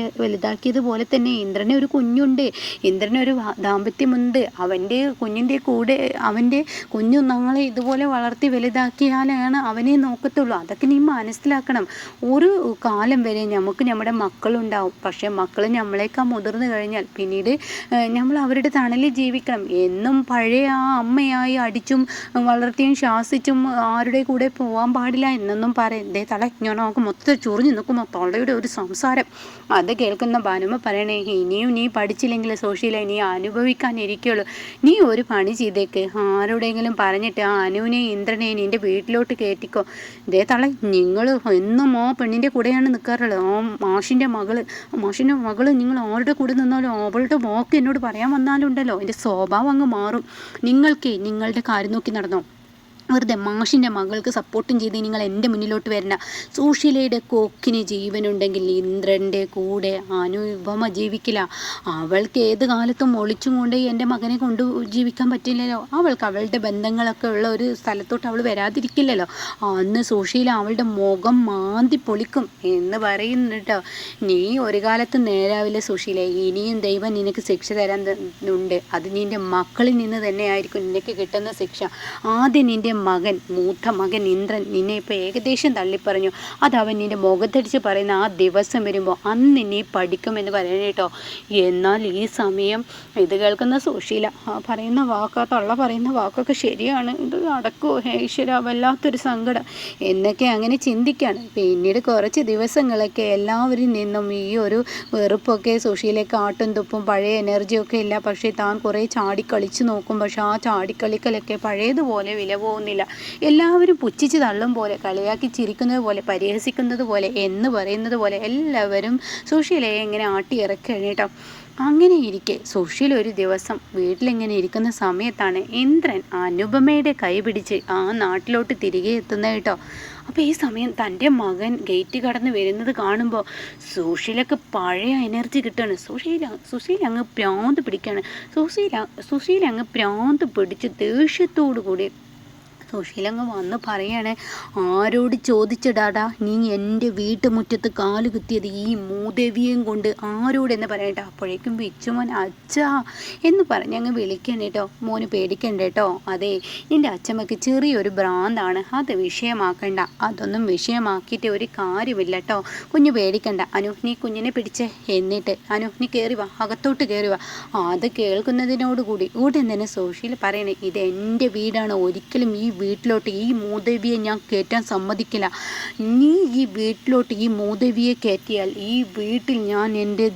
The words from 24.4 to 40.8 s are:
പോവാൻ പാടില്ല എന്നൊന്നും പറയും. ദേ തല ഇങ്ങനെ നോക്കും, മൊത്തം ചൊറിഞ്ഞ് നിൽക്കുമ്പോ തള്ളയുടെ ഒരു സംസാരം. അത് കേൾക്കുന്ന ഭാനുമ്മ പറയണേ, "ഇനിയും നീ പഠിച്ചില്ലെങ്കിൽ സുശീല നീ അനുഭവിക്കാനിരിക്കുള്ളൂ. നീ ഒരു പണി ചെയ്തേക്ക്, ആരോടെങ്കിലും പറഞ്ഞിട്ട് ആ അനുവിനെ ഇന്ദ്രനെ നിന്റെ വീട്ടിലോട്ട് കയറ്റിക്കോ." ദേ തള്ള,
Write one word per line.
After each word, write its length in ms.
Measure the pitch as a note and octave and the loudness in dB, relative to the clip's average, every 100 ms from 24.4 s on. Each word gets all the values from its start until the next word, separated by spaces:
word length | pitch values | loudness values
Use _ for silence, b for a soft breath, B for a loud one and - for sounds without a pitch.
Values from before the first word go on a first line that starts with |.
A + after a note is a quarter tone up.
| C4 | 0
പോവാൻ 380 | - A#3+ A3+ A#3+ | 0 -2 0 2
പാടില്ല 340 | B3 B3 B3+ C4+ | 2 0 2 2
എന്നൊന്നും 400 | B3+ G3+ G#3 A#3 | 0 -2 0 0
പറയും. 340 | A#3+ A3+ A3 G3+ | 0 0 -2 -4
ദേ 100 | G3 | -6
തല 200 | G#3+ G#3 A#3+ | -4 -2 -2
ഇങ്ങനെ 280 | - A3 G#3+ | -2 -4 -2
നോക്കും, 280 | A3 A3+ | 0 0
മൊത്തം 320 | G#3+ F#3 D4 C#4 | 0 0 2 2
ചൊറിഞ്ഞ് 320 | A3+ G#3 C#4+ | 0 2 2
നിൽക്കുമ്പോ 320 | G#3+ A#3+ A#3+ A3 | 2 0 -2 -2
തള്ളയുടെ 420 | F3 F3+ G#3+ B3+ | -2 -2 0 0
ഒരു 160 | A#3+ A#3+ | 0 -2
സംസാരം. 560 | - F#3 - C4 B3 - B B B - | -6 -8 -2 0 0 -2 B B B 0
അത് 200 | F#4 F4+ | 2 2
കേൾക്കുന്ന 440 | A3 G#3+ G3+ A#3+ A#3 | 0 0 0 0 0
ഭാനുമ്മ 380 | G3+ F#3 F#3+ A#3+ | 0 -2 -2 -2
പറയണേ, 380 | A3+ G3+ G#3+ G#3 G3+ | -2 -2 -2 -2 -2
"ഇനിയും 380 | F#3+ F3+ G3+ B3 | 0 0 0 0
നീ 100 | A#3 A#3 | 0 0
പഠിച്ചില്ലെങ്കിൽ 640 | A3 G#3 G#3+ B3 A#3 A3 | 0 -2 0 -2 0 -2
സുശീല 420 | G#3+ G#3 F#3+ A#3 G#3+ | -2 -4 -2 -2 -2
നീ 120 | G3+ G#3 F#3+ | -2 -2 -2
അനുഭവിക്കാനിരിക്കുള്ളൂ. 1160 | F3+ G3+ A3 B3+ B3 B3+ A3+ G3+ G#3 A#3+ G#3+ G3 B B B | -2 -4 0 0 2 -2 -2 -4 -2 0 0 -2 B B B
നീ 100 | C#4+ G#4 | 6 8
ഒരു 200 | C#4 A3+ | 6 6
പണി 300 | B3 G#3 F#3+ | 2 2 2
ചെയ്തേക്ക്, 480 | A3+ G#3+ G3 F#3+ G3 F#3+ G#3 | 2 0 0 0 -2 -2 0
ആരോടെങ്കിലും 720 | G3+ G3 G#3 A3+ A3+ A3+ A#3 A3 | 2 2 2 0 0 -2 -2 0
പറഞ്ഞിട്ട് 460 | G3 F#3+ A3+ - | 2 2 -2 0
ആ 100 | G3+ G3+ | 0 2
അനുവിനെ 400 | F#3+ G3+ A#3 A#3+ A#3 | 0 0 0 0 0
ഇന്ദ്രനെ 400 | G3+ G3+ A3 A3+ | -2 -2 -2 -2
നിന്റെ 240 | G#3+ G3+ G#3+ | -2 -2 0
വീട്ടിലോട്ട് 560 | G3 G3 A#3 A#3 A#3+ | 0 0 0 0 0
കയറ്റിക്കോ." 480 | A#3 G#3 G3 G#3 G#3+ G3 B B B - | -2 -2 -2 -2 -2 -4 B B B 0
ദേ 120 | F#3 | 2
തള്ള, 200 | G#3 B3 C#4 C4 | 4 2 2 0